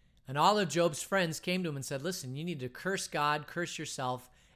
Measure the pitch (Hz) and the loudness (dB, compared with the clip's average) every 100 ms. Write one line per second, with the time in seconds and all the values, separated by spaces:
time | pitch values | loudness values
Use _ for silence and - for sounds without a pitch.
0 | _ _ - 139 175 208 175 156 170 143 | _ _ -4 4 6 6 4 4 2 2
1 | - 190 170 151 - 185 175 139 131 139 | 0 0 2 -2 -2 -2 -2 -4 -4 -4
2 | 160 180 127 135 175 151 123 - 185 190 | -4 -6 -6 -6 -6 -4 -6 -6 -4 -4
3 | - 160 147 147 143 170 170 - 147 - | -2 0 2 0 -2 -6 -6 -6 -8 -4
4 | 127 127 - - _ | -2 -4 -8 -20 _